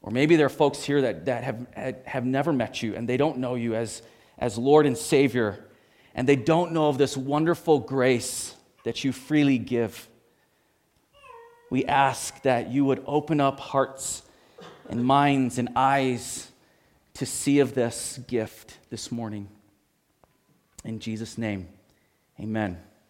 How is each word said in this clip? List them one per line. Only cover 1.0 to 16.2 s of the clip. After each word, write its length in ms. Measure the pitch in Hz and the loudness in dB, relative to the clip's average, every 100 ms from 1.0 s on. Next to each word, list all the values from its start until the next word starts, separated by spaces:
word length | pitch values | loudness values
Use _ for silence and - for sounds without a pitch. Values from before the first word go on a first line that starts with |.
that, 200 | 127 87 | 0 -2
that 200 | 87 120 127 | -4 -4 -4
have, 580 | 123 123 - 131 131 - | -8 -10 -10 -10 -10 -8
have 200 | 135 123 | -4 -2
never 260 | 135 143 | 0 0
met 320 | 139 110 - | 0 -2 -4
you 120 | 113 98 | -6 -4
and 120 | 117 | -2
they 80 | 123 | 0
don't 220 | 147 127 | 0 0
know 180 | 127 123 | -4 -4
you 200 | 117 110 | -2 -2
as, 260 | 113 - - _ _ - | -4 -8 -18 _ _ -6
as 200 | 123 107 | -4 -2
Lord 280 | 127 151 147 | 6 6 6
and 120 | 139 | 0
Savior, 680 | - 143 143 120 107 95 - _ _ _ _ | 2 4 4 2 -2 -4 -14 _ _ _ _
and 140 | - 131 | -4 2
they 80 | 139 | 4
don't 380 | 117 160 175 | 4 2 2
know 160 | 165 151 | 0 0
of 80 | 135 | 2
this 180 | 135 135 | 0 0
wonderful 640 | 131 147 160 165 - 147 | -2 0 0 0 2 2
grace 760 | 107 135 127 120 - - - - _ _ | 2 2 4 2 0 -8 -10 -14 _ _
that 220 | - 117 139 | -8 -4 -4
you 80 | |
freely 440 | 127 - 151 143 131 | -6 0 2 4 2
give. 520 | 113 120 113 - - _ _ _ _ _ _ _ _ _ _ _ - - - _ _ | 0 -2 -2 -6 -20 _ _ _ _ _ _ _ _ _ _ _ -20 -20 -20 _ _
We 120 | 131 - | -4 0
ask 580 | 135 139 120 - - | 2 2 0 -10 -4
that 260 | 135 123 - | 0 0 0
you 160 | 127 139 | 0 2
would 180 | 131 - | 0 0
open 340 | 147 147 156 | -2 0 2
up 180 | 139 139 | 2 0
hearts 600 | - 139 131 - - - - _ _ - - - - | -4 -2 -2 -4 -10 -12 -14 _ _ -20 -20 -20 -10
and 160 | 117 | -2
minds 540 | 123 139 143 139 127 123 | 4 4 6 4 0 -2
and 120 | 120 - | -2 2
eyes 760 | 131 139 131 120 | 2 2 0 -2